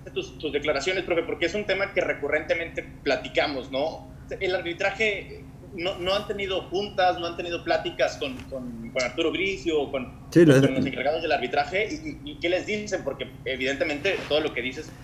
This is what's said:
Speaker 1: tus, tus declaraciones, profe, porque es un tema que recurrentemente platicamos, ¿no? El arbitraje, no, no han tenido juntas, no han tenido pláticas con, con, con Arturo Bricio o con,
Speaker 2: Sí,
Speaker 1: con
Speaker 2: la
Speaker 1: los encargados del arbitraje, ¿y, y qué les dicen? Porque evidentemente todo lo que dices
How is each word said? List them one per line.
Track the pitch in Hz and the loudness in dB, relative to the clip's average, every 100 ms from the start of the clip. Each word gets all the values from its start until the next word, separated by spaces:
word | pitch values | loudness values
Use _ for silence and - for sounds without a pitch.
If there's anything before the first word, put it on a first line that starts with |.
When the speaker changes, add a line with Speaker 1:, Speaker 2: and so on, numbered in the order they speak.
| 180 | -8
Speaker 1:
tus, | 190 170 - | -6 -6 -6
tus | 156 | -4
declaraciones, | 139 147 139 180 185 | 0 0 2 0 0
profe, | - 170 | 0 0
porque | - 151 170 | 0 0 0
es | 208 | 0
un | 208 | 0
tema | 190 196 | 0 0
que | 185 | 0
recurrentemente | 147 135 143 - - 170 165 170 143 - | 0 0 0 0 0 -2 -2 -8 -10 -4
platicamos, | 143 127 131 160 151 139 - | 0 0 0 0 2 0 -4
¿no? | 131 156 - - - - 180 | -2 -2 -4 -12 -16 -10 -4
El | 190 185 | 0 0
arbitraje, | 170 170 190 190 220 190 143 - - - - 185 | -2 -2 -2 2 0 0 -6 -14 -16 -16 -12 -6
no, | 180 180 | -4 -2
no | 180 202 | 0 0
han | 208 | 0
tenido | 202 190 185 - | -4 -2 -2 -2
juntas, | 180 208 196 180 175 | -2 -2 4 4 4
no | 170 | -2
han | 170 | -4
tenido | 175 170 160 | -4 -4 0
pláticas | 160 175 170 147 135 | 0 0 0 0 0
con, | 143 127 - | -6 -6 -8
con, | 131 123 113 113 | -8 -8 -10 -6
con | - | -2
Arturo | 120 165 160 | -2 0 0
Bricio | 160 190 190 170 156 | 2 0 -2 0 0
o | 131 | 0
con, | 135 120 - - | -2 -6 -10 4
Speaker 2:
Sí, | 160 165 | 8 10
Speaker 1:
con | 135 | 10
Speaker 2:
la | 135 | 8
Speaker 1:
los | 131 135 | 4 0
encargados | 123 131 160 | 0 0 0
del | 160 | 2
arbitraje, | 143 - 143 143 190 214 | 0 2 0 2 0 0
¿y, | 156 156 127 139 | -4 -8 -10 -10
y | 147 | -4
qué | 170 | 0
les | 180 - | 0 0
dicen? | 208 208 180 | -4 -2 -4
Porque | 139 - - - | -4 -6 -8 -8
evidentemente | 127 131 131 139 165 143 190 151 - | -6 -2 -2 0 0 0 0 0 2
todo | 147 | 2
lo | 147 | 2
que | 123 | -2
dices | 123 131 - - | -4 -6 -10 -14